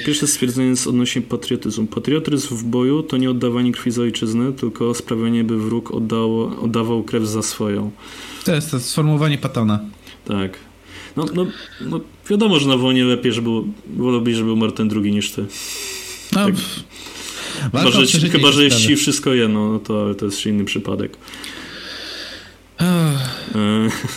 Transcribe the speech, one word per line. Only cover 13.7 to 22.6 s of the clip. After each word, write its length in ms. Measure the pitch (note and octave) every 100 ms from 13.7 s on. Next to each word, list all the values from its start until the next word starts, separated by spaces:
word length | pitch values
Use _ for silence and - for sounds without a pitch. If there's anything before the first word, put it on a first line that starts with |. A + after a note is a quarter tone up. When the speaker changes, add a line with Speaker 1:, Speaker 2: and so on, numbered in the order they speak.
| G#2 - -
Speaker 1:
wolałbyś, 380 | B2 A#2+ A#2 A2+
żeby 160 | A2+
umarł 180 | A2+ A2
ten 160 | G#2+ G#2+
drugi 240 | A2 G#2
niż 200 | G#2 G2
ty. 100 | -
Speaker 2:
No, 60 | G2+ - - - - - - - - - G3+
Speaker 1:
Tak. 100 | -
Speaker 2:
pff. 280 | - - - - - - - - - -
Speaker 1:
Chyba, 200 | C3+ B2
Speaker 2:
Walka 140 | B2+ C3
o 40 |
Speaker 1:
że, 60 | B2+
Speaker 2:
przeżycie 240 | E3+ E3
Speaker 1:
chyba, 160 | E3 C#3
Speaker 2:
jest 100 | C#3
Speaker 1:
że 60 |
jest 120 | C#3+ A#2
Speaker 2:
sprawy. 200 | A2 D3
Speaker 1:
ci 60 |
wszystko 320 | - C3+ C#3+
jedno, 380 | B2+ A2+ G#2+ G#2+
no 80 | A2
to, 360 | G#2+ G#2+ G#2 G2+
to 100 | G#2
jest 200 | G2+ A2
inny 200 | G#2 F#2+
przypadek. 520 | G#2+ - G2+ G#2 - - - - - - - - - - - - - - -